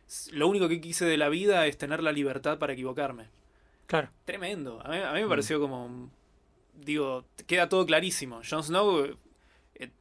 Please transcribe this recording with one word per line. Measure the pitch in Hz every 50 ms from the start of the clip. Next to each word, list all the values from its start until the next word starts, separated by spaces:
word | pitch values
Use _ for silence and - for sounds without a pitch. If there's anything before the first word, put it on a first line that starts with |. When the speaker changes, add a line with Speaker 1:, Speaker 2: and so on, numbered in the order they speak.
| _ _
Speaker 1:
"S-, | - - - - 160
lo | 143 151 185
único | 202 196 180 160
que | 170 170
quise | 170 170 165 - 180
de | 165 160 147
la | 151 147
vida | 156 175 196 208 196 175 156
es | 147 -
tener | - 147 139 156 160
la | 160 156
libertad | 147 147 139 135 131 139 135 147 156 156
para | 156 139
equivocarme". | 127 127 127 131 127 151 143 135 123 117 110 - _ _ _ _ _ _ _ _ _ _ _ -
Speaker 2:
Claro. | 170 156 135 - - _ _
Speaker 1:
Tremendo. | - 180 196 180 185 208 170 139 127 113 113
A | - 143
mí, | 160
a | 190 190 143
mí | 151 190
me | 220
Speaker 3:
Mm. | 202
Speaker 1:
pareció | 170 143 - - 156 147
como, | 147 135 131 123 123 120 123 123 123 127 - _ _ _ _ _ _ _ _ _ _ _
digo, | _ 156 143 147 151 151 143 135 127 127 - _ _ - -
queda | - 170 180 170 170
todo | 190 185 180
clarísimo. | 160 156 160 180 185 - - 143 127 117 117 117 -
Jon | 156 160 151
Snow, | 151 170 190 208 202 180 151 139
eh, | 143 131 - _ _ _ _ _ _ _ _ _ _ _ - 127 123 - _